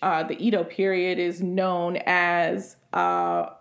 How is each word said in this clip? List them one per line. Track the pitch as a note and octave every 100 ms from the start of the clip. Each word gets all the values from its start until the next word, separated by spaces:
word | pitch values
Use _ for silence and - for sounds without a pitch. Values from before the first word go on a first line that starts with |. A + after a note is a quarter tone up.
Uh, | - E3
the | E3 -
Edo | A3 G#3
period | - - G3 F#3 F3+ E3+
is | F3 F3
known | F#3 F#3 F#3 F3+ F3 F3+
as, | - F3+ F3 E3+ E3+ F#3 F#3+ - _
uh, | - F2 F2 F2 F2 E2 -